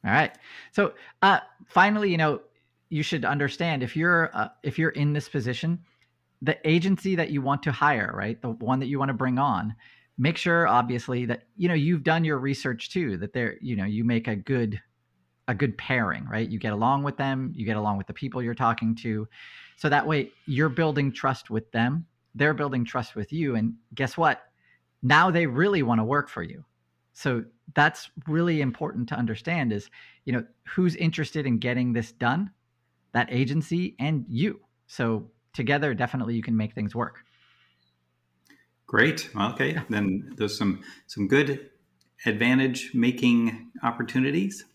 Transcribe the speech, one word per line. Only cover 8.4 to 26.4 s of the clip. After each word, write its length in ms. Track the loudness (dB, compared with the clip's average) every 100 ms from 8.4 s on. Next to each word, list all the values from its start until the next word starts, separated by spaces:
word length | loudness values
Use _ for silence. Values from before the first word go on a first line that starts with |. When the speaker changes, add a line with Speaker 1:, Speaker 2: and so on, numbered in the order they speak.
Speaker 1:
the 80 | -6
one 300 | -6 0 0
that 60 | 0
you 120 | -2
want 100 | -2
to 60 |
bring 240 | 0 0 2
on, 360 | 2 0 -2 -8 -16 -20 _ -2
make 180 | 0 0
sure, 320 | 2 4 6
obviously, 560 | 4 2 -2 -2 -4
that, 200 | -2 -4 _ -2
you 120 | 2
know, 60 |
you've 280 | 2 2 0
done 200 | 2 2
your 160 | 2 0
research 520 | 0 -2 -2 -4 -4
too, 260 | -4 -2 -4
that 160 | -4
they're, 240 | -2 -4 -4
you 140 | -6 -4
know, 80 | -2
you 180 | 0
make 240 | 2 0 0
a 80 | -6
good, 420 | -2 0 0 -4 _ _ _ _ _ _ -6
a 60 |
good 220 | -2 -2 -2
pairing, 480 | -2 0 0 -2 -6
right? 240 | -4 -4
You 80 | -4
get 160 | -4
along 280 | 0 2 2
with 140 | 0 -4
them, 360 | -4 -2 -6 -6
you 80 |
get 140 | -4 -2
along 180 | -2 -2
with 100 | -4
the 60 |
people 300 | -8 -6 -4
you're 120 | -4
talking 400 | 0 0 2 0 -2
to. 300 | -2 -4 -6 -12 -20 -20 -20 _
So 120 | 2
that 180 | 2 2
way 260 | 0 -2 _
you're 240 | -4 0 2
building 440 | 2 0 2 0
trust 360 | 0 -2 -2 -4
with 240 | -6 -4
them, 320 | 0 0 0 -6 _ _
they're 200 | 0 2
building 300 | 2 0 0
trust 320 | -2 -4 -6 -8
with 160 | -6
you. 220 | -2 0
And 200 | 2 0 -2 _
guess 240 | -6 -4 2
what? 240 | 2 2 -6 _ _ _ _ _
Now 280 | 4 6 6
they 160 | 4 2
really 360 | 2 2 2
want 160 | 2 2
to 60 |
work 240 | 2 0 -2
for 140 | -8